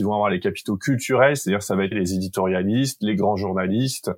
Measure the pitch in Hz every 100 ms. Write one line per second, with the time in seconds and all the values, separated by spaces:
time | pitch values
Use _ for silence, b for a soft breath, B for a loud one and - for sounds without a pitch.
0 | 101 104 104 92 101 - - 101 - 127
1 | - 127 135 139 - 101 - 95 95 107
2 | 90 95 92 95 95 92 98 120 135 -
3 | 104 98 101 98 98 95 92 110 131 -
4 | -